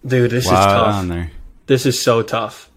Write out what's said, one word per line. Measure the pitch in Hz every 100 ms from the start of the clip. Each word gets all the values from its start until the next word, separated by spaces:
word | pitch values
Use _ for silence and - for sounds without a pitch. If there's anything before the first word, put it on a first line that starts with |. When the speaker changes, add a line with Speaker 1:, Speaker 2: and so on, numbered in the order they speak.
| 135
Speaker 1:
Dude, | 127 120
this | 120 120
is |
Speaker 2:
Lot | 92 98 101 113
Speaker 1:
tough. | 101
Speaker 2:
on | 92
there. | 85 82 - - - -
Speaker 1:
This | 131 131
is | -
so | - 117
tough. | 110 117 107 - -